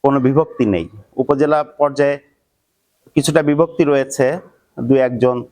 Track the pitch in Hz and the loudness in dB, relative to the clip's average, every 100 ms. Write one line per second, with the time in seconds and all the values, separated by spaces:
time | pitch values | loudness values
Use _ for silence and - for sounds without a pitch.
0 | 143 139 127 135 156 - 113 87 82 - | 2 2 2 2 -2 -2 0 0 -4 -14
1 | - - 127 143 147 151 147 - 147 135 | -12 -6 -2 0 2 0 -2 -2 -2 0
2 | 143 143 _ _ _ _ _ _ _ _ | -2 -2 _ _ _ _ _ _ _ _
3 | _ - 143 156 147 147 165 - 147 139 | _ -2 0 0 2 2 0 0 0 0
4 | 135 - 131 175 - _ _ - 120 135 | -2 -2 -2 -2 -12 _ _ -10 -2 0
5 | 127 120 127 123 120 | 0 0 0 0 -10